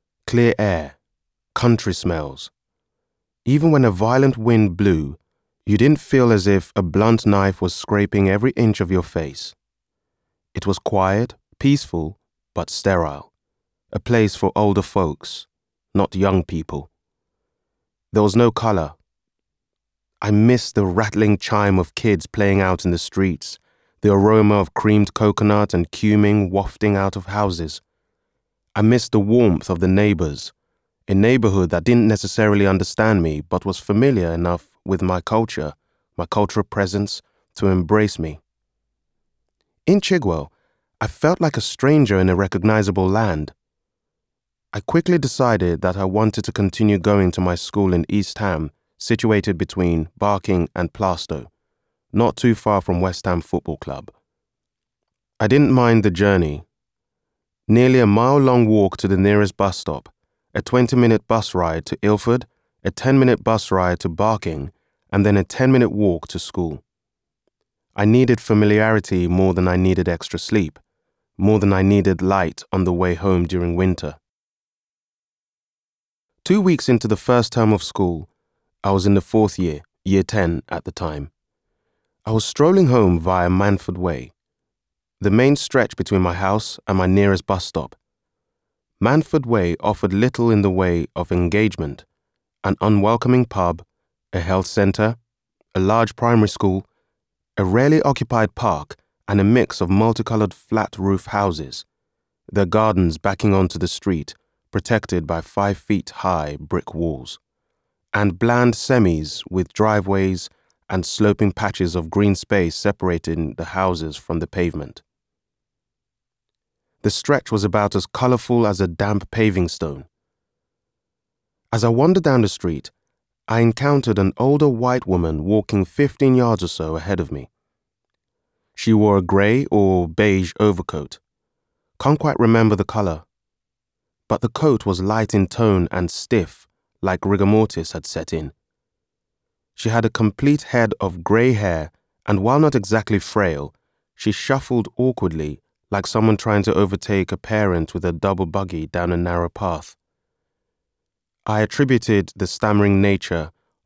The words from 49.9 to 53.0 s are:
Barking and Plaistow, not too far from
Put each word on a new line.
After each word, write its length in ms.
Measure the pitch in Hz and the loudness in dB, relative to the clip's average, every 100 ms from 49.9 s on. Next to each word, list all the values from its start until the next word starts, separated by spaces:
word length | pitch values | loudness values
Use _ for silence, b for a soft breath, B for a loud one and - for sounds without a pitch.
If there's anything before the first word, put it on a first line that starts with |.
| 82 80 - | 0 -4 -4
Barking 540 | 101 101 - 90 82 95 | -2 0 0 -2 -2 -4
and 180 | 85 | -6
Plaistow, 540 | - 95 82 - 78 - _ _ _ _ _ _ | -4 -4 -4 -8 -10 -12 _ _ _ _ _ _
not 240 | 98 117 - | 0 0 2
too 160 | 123 | 0
far 280 | 110 110 101 | 2 0 0
from 200 | - 87 | 0 -2